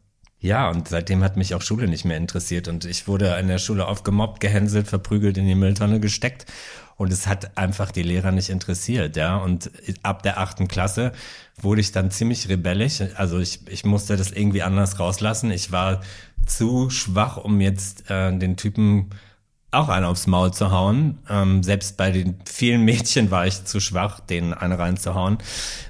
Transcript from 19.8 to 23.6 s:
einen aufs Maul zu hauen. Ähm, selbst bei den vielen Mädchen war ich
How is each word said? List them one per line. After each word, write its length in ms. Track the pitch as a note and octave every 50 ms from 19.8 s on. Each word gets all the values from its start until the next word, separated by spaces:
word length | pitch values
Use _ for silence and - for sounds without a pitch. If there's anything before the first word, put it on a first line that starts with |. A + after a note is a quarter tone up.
| D3+ C#3+
einen 160 | F2+ F#2+ F#2
aufs 200 | F2 F2 - -
Maul 260 | F#2+ F#2 F2+ F#2 F#2
zu 200 | F2+ - G#2 F#2+
hauen. 480 | F#2+ F2+ F#2 G2+ A2 C#3 D#3 D3 - - - -
Ähm, 320 | G#2 G2+ G2 F#2+ F#2+ F#2+
selbst 360 | F2+ F#2+ G2+ G2 - - -
bei 140 | - F#2+ F#2+
den 280 | F#2 F#2 F2+ F2+ F2+ - -
vielen 360 | - - - B2 A#2+ A#2+ A#2 A2
Mädchen 460 | A2 B2 A2+ A#2 - - C3+ A2 F#2+
war 160 | F#2 F2+ F2+
ich 180 | F#2+ F#2+ -